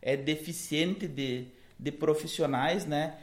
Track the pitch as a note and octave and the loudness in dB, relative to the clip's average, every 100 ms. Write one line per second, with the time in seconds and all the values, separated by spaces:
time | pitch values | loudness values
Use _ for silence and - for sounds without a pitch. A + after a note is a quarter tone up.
0 | B2+ C#3 C#3 D#3 D#3 E3 - D3+ E3+ G3+ | 0 0 2 -2 -2 -8 -2 2 2 0
1 | F3 C3+ C3+ B2 B2+ - - - D3 D3 | -4 -2 -2 -2 -4 -14 -20 -8 -6 0
2 | D#3 D3+ E3 - D3+ C3 D3 F#3 D#3+ D3 | 2 2 2 0 2 4 2 2 0 0
3 | D#3+ - | 0 -6